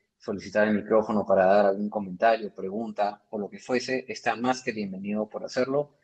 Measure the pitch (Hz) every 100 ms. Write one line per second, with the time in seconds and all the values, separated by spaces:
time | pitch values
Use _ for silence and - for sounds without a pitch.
0 | _ _ - 98 95 104 107 104 - 110
1 | 107 107 98 95 92 101 101 98 104 107
2 | 98 90 113 113 104 - 95 101 113 104
3 | 101 104 _ 110 98 101 - 127 123 131
4 | - 110 - 110 123 127 - 107 101 92
5 | 101 104 107 104 - - 127 139 147 _